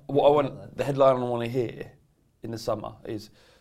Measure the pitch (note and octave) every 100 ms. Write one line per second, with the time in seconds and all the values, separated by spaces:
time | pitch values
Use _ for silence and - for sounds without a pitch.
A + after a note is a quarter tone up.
0 | - C#3 C#3+ D3 C3 - A2+ - C#3 C3+
1 | C3+ B2+ B2 A#2+ A#2 C3 A#2 - - _
2 | _ _ _ _ A2+ A2+ A#2+ G#2+ A2 A2
3 | - A2 - _ _ _